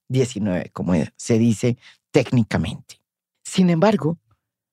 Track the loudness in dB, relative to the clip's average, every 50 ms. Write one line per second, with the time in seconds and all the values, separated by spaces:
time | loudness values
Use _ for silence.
0 | _ -4 -2 -2 -2 -2 -2 -4 -2 -2 -2 -2 -4 -6 -10 -8 -4 0 0 0
1 | 0 -2 -6 -10 -4 0 2 2 4 2 2 2 0 -2 -2 -2 _ -20 -20 _
2 | _ _ 0 0 2 2 2 0 0 0 0 -4 -4 -4 -6 -10 -14 -20 -20 _
3 | _ _ _ _ _ _ _ _ -18 -6 0 2 2 2 4 4 4 2 2 2
4 | 0 -2 -4 -6 _ _ _ _ _ _ _ _ _ _